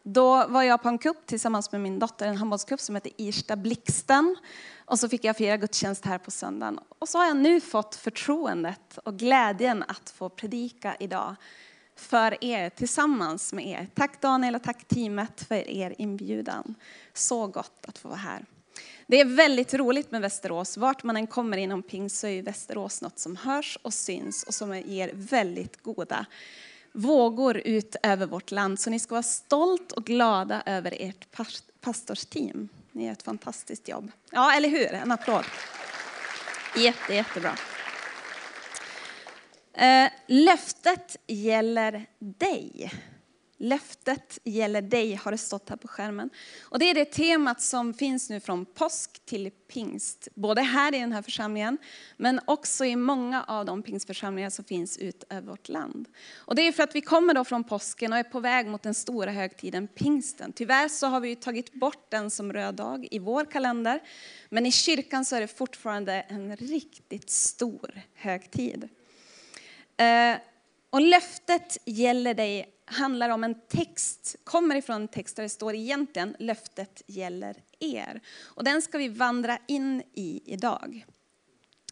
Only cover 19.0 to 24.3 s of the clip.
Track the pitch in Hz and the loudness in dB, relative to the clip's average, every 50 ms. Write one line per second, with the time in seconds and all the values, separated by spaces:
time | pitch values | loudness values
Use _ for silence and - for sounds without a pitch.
19 | - - 240 277 285 247 254 285 320 294 269 247 254 - 262 269 269 240 254 285 | 2 6 8 8 8 8 8 8 8 8 6 4 2 0 0 2 2 2 2 2
20 | 285 - 233 226 208 196 - - - 175 170 170 185 - - 202 240 262 269 262 | 0 -4 -4 -4 -4 -4 -4 -6 -6 -6 -4 -4 -6 -6 -4 0 0 0 0 0
21 | - 233 226 214 220 220 - 247 240 226 202 190 196 190 196 185 190 - - 190 | -2 -2 -2 -2 -4 -2 -4 -4 -2 -2 -2 -2 -2 -2 -4 -4 -6 -8 -8 -8
22 | 196 202 - - - 208 196 185 196 202 202 - - - - 214 196 208 - - | -6 -6 -6 -6 -4 -4 -4 -4 -6 -8 -8 -10 -10 -8 -8 -8 -6 -6 -8 -8
23 | - - - - - 160 180 185 - 262 269 294 302 - - - - 233 208 - | -10 -10 -10 -10 -8 -8 -8 -6 -4 -2 -2 -2 -2 -6 -8 -8 -8 -6 -6 -4
24 | - - 180 - - 196 | -4 -4 -6 -6 -6 -8